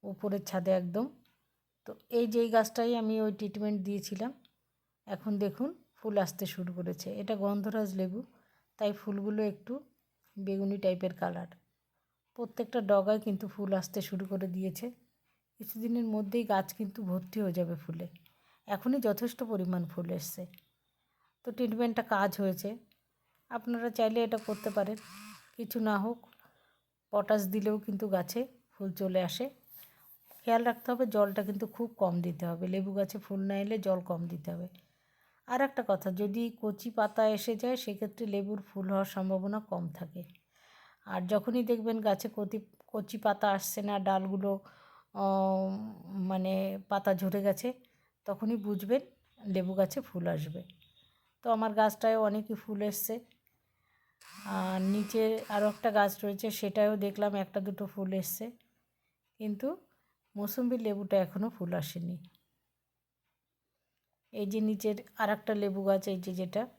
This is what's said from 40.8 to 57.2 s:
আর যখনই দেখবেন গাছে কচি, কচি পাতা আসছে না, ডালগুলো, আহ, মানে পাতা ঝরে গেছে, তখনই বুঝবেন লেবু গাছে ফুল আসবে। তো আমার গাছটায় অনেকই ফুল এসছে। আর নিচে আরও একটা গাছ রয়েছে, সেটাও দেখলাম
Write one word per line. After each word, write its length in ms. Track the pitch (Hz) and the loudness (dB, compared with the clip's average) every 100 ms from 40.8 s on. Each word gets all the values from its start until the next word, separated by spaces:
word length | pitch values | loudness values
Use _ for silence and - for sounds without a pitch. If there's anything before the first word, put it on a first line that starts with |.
| - _ - | -20 _ -8
আর 160 | 190 180 | -6 2
যখনই 360 | 208 208 247 | 2 2 0
দেখবেন 340 | 233 233 226 226 | 2 2 2 2
গাছে 280 | 214 196 220 214 | 2 2 0 -4
কচি, 240 | 202 214 214 _ _ | -4 -4 -8 _ _
কচি 300 | 214 202 220 | -8 -8 0
পাতা 300 | 214 202 208 | 2 4 4
আসছে 300 | 196 - - | 4 0 -4
না, 180 | 208 202 | -2 0
ডালগুলো, 520 | 190 190 190 196 196 196 - - - - _ | 4 2 2 0 0 -2 -6 -20 -20 -20 _
আহ, 560 | 202 196 196 190 190 190 196 214 214 170 | 0 2 4 4 2 0 -2 -6 -12 -10
মানে 460 | 190 185 190 185 190 190 190 190 | -2 0 2 2 2 0 -4 0
পাতা 260 | 202 202 | 2 4
ঝরে 280 | 190 190 202 | 4 4 2
গেছে, 320 | 196 196 247 254 _ _ _ _ - | 2 2 0 -6 _ _ _ _ -8
তখনই 300 | 196 220 233 | -2 0 0
বুঝবেন 460 | 202 202 196 254 - _ _ _ 214 | 0 -2 2 0 0 _ _ _ -2
লেবু 260 | 190 185 | 0 0
গাছে 280 | 190 190 - | 2 2 2
ফুল 260 | - 180 170 | -6 -4 -2
আসবে। 340 | 165 147 170 180 - _ _ _ _ _ _ | -2 -4 -8 -14 -20 _ _ _ _ _ _
তো 40 | 240 | 0
আমার 220 | 226 220 | 2 2
গাছটায় 440 | 214 214 214 226 220 | 4 4 4 2 4
অনেকই 380 | 214 208 214 214 | 4 2 -2 -6
ফুল 260 | - 208 | -4 -2
এসছে। 380 | 208 202 - 226 - _ _ _ _ _ _ _ _ _ - 185 202 | -2 -2 -4 -6 -8 _ _ _ _ _ _ _ _ _ -20 -16 -6
আর 360 | 196 185 185 | -2 0 2
নিচে 580 | 190 208 202 226 220 220 - | 2 2 2 2 2 2 0
আরও 200 | 208 208 | 2 2
একটা 200 | 208 240 | 2 2
গাছ 200 | 214 202 196 | 6 4 2
রয়েছে, 240 | 208 196 220 | -4 -2 -4
সেটাও 440 | 202 202 202 208 214 | -2 -2 4 4 4
দেখলাম 400 | 202 202 | -2 0